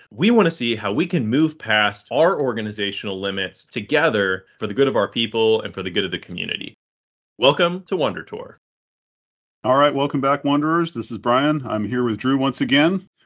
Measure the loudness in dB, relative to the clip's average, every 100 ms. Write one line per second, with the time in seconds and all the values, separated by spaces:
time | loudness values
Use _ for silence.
0 | _ 0 4 6 4 2 -2 -2 -2 -2
1 | 0 0 0 2 0 -2 -10 -4 -4 -4
2 | -6 2 2 2 -2 -4 -6 -6 -6 -6
3 | -8 -6 -6 -4 -6 -10 -10 -10 -2 0
4 | 2 2 0 -2 _ -10 -6 0 2 2
5 | -2 -2 -4 0 2 2 -2 -8 -4 -4
6 | -4 -6 -10 -10 -8 -8 -12 _ _ _
7 | _ _ _ 2 2 4 0 0 -6 -2
8 | -2 -4 -12 -12 -14 -18 _ _ _ _
9 | _ _ _ _ _ _ 2 4 4 2
10 | 0 0 0 0 2 0 2 0 -2 -6
11 | -8 -4 0 2 2 0 -2 -4 -2 -2
12 | -2 0 0 2 0 -2 2 4 4 2
13 | -6 _